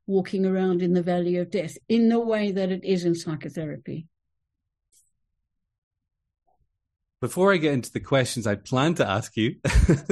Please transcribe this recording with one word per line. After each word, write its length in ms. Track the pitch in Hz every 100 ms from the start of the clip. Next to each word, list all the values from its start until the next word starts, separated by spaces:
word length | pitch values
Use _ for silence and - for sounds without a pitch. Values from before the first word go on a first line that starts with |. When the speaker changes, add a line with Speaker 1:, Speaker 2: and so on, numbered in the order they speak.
| -
Speaker 1:
walking 360 | 190 185 196
around 380 | 190 190 185 175
in 120 | 180
the 100 | 180
valley 320 | 175 180 175 180
of 160 | 175
death 260 | 196 156 - -
in 220 | 226 226
the 100 | 226
way 320 | 233 214 208
that 180 | 190 185
it 120 | 185
is 220 | - 190 175
in 80 |
psychotherapy. 920 | 170 - 156 156 156 156 143 - 143 165 _ _ _ _ _ _ _ _ _ _ _ _ _ _ _ _ _ _ _ _ _ _ _ _ _ _ _ _ _ _ _
Speaker 2:
Before 320 | 120 - 190
I 40 | 190
get 160 | 156
into 180 | 139 110
the 80 | 117
questions 480 | - 139 127 123 107
I 80 | 104
plan 400 | - 127 151 160
to 120 | 110
ask 300 | 98 - -
you, 200 | 113 - - - - 151 -